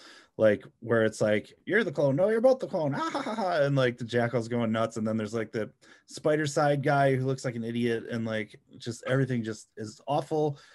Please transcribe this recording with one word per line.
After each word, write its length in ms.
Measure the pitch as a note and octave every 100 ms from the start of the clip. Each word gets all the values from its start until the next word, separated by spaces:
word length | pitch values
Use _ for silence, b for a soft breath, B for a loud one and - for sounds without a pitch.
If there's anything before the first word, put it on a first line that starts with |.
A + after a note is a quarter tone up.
| B B B -
Like, 280 | G#2+ G2+ - _
where 240 | A#2 A#2
it's 160 | A2 G#2+
like, 340 | A2 G#2+ G2+ -
"You're 200 | - G3
the 80 | F#3+
clone. 240 | D3 C#3+ C#3
No, 120 | G3
you're 120 | A3+
both 180 | B3 C4
the 80 | E3
clone. 280 | F#3+ D3+
Ah, 140 | C#3+ D#4+
ha, 120 | C#4+
ha, 120 | B3 G#3+
ha." 160 | F#3+ E3+
And, 140 | C#3+ C#3
like, 220 | B2+ B2
the 60 |
Jackal's 440 | A2+ A#2 A#2 A#2+ A2+
going 240 | A#2+ A2+
nuts. 240 | A2+ A2+ A#2
And 100 | A2
then 100 | A2+
there's, 180 | G#2+
like, 180 | A2+ A2
the 200 | A#2 G#2 - b b _
Spider 400 | - D#3+ D3+ D3+
Side 360 | D#3+ D3 C#3+
guy 320 | C#3 C#3+ C#3 C3
who 80 | C3
looks 180 | C3
like 100 | C3+ A#2
an 80 |
idiot. 400 | A2+ A#2 A#2+ A2+ -
And, 140 | A#2
like, 360 | A2+ A2 G#2+ - _ -
just 260 | - A2+ -
everything 380 | C3 B2+ B2
just 260 | A2 G#2+ - -
is 240 | A2 A2 -
awful 500 | D3 D3 D#3 D3+ C#3+ B